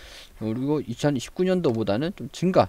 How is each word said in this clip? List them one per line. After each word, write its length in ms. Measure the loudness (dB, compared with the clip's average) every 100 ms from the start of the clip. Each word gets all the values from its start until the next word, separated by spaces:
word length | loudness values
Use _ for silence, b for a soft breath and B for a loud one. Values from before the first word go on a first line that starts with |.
| B B B -8
그리고 400 | -4 -2 -2 -2
이천십구 640 | -4 -2 0 0 -4 -2
년도보다는 680 | 0 2 2 2 0 0 -2 -6
좀 120 | -12
증가, 360 | -2 4 4